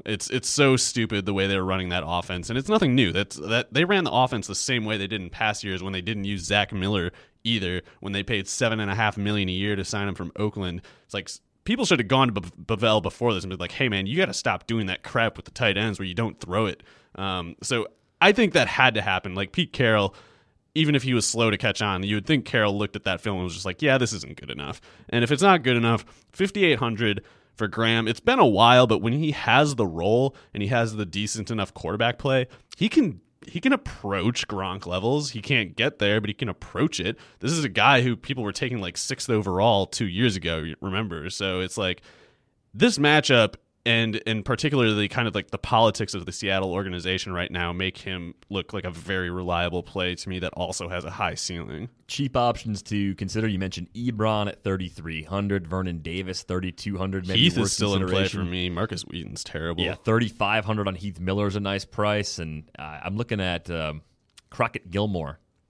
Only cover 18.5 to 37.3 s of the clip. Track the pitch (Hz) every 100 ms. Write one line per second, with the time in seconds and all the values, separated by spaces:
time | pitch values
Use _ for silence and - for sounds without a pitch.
18.5 | 165 113 - 127 107 98 92 95 92 98
19.5 | - 175 - 120 110 98 - - _ _
20.5 | _ _ 156 151 143 131 123 - 113 113
21.5 | 104 113 - 107 92 98 107 101 151 -
22.5 | 120 107 101 104 101 98 90 110 95 90
23.5 | 82 95 92 151 135 120 101 65 - -
24.5 | 60 71 - - - - 117 120 143 196
25.5 | 180 127 120 117 117 - - _ - 196
26.5 | 208 180 123 123 110 113 101 - _ _
27.5 | - 107 - 113 117 110 - - 262 151
28.5 | 98 117 127 123 110 113 135 160 147 -
29.5 | 123 151 131 101 82 90 117 135 - -
30.5 | 107 101 120 113 107 98 95 104 110 98
31.5 | 113 98 - 82 107 117 120 139 131 123
32.5 | - _ - 202 320 208 - _ _ -
33.5 | 180 262 269 - - 101 98 98 117 -
34.5 | 95 95 95 87 90 110 147 143 120 98
35.5 | 131 95 - 127 - 101 107 104 - 113
36.5 | 90 - - 107 - 87 117 -